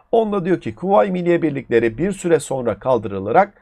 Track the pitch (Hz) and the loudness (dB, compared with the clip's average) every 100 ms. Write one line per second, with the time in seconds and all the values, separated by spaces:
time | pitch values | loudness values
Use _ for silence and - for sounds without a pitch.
0 | _ 226 220 202 175 170 113 110 185 208 | _ 0 0 -2 0 -2 -2 -8 0 2
1 | 208 180 175 170 160 139 117 117 117 110 | 2 0 0 0 0 -4 0 2 2 0
2 | 185 190 175 156 - 135 117 104 131 123 | -4 -4 0 0 0 -4 -4 -4 0 0
3 | 110 98 98 147 202 - | -2 -6 0 2 2 -4